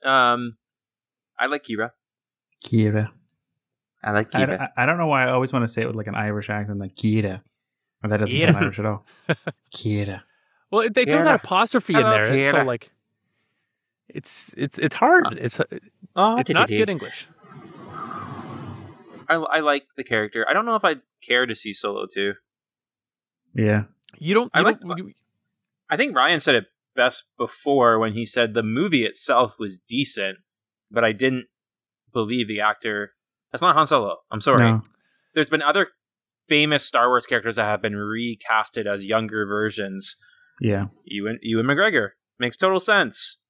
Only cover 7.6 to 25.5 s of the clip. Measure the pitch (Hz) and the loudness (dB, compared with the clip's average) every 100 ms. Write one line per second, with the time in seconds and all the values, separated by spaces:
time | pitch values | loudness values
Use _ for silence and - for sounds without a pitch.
7.6 | _ _ _ _ 107 104 104 131 160 - | _ _ _ _ -2 0 0 2 4 4
8.6 | 151 101 107 104 _ _ - 160 - - | 2 -2 -4 -4 _ _ -6 -4 -4 -14
9.6 | _ - 110 104 104 95 - _ _ _ | _ -8 -4 -2 -4 -8 -14 _ _ _
10.6 | _ 202 226 220 247 302 330 254 - 185 | _ 0 0 2 2 4 4 2 2 0
11.6 | 233 254 - 160 123 110 107 135 135 139 | 2 0 2 2 4 4 4 2 2 2
12.6 | 135 120 - _ _ _ _ _ _ _ | 0 -4 -8 _ _ _ _ _ _ _
13.6 | _ _ _ _ _ - - - - - | _ _ _ _ _ -14 -12 -12 -12 -8
14.6 | 143 - 156 - 262 359 - - 120 - | -8 -2 -4 2 4 4 4 -4 -8 -4
15.6 | - - _ _ - - 202 233 254 165 | -6 -6 _ _ -12 0 2 2 0 2
16.6 | 233 214 220 175 104 - - _ - - | 2 2 0 -2 -8 -14 -18 _ -20 -20
17.6 | - - - - - - - - - - | -20 -20 -18 -14 -12 -12 -12 -14 -14 -14
18.6 | - - - - - - - 165 160 160 | -12 -14 -16 -20 -20 -20 -2 -2 0 0
19.6 | 151 143 _ - 127 113 107 117 110 170 | 2 0 _ -14 -4 -2 -2 -2 0 0
20.6 | 233 220 190 147 _ _ - 123 127 110 | 0 0 0 -2 _ _ -2 0 0 -4
21.6 | 110 98 104 101 98 - 101 101 _ _ | -8 -6 -6 -6 -8 -4 -4 -6 _ _
22.6 | _ _ _ _ _ _ _ _ _ - | _ _ _ _ _ _ _ _ _ -2
23.6 | 110 107 104 _ - - 147 208 240 156 | 2 2 0 _ -20 -12 0 0 2 2
24.6 | 185 220 180 170 185 - _ _ _ | 2 0 -6 -10 -12 -18 _ _ _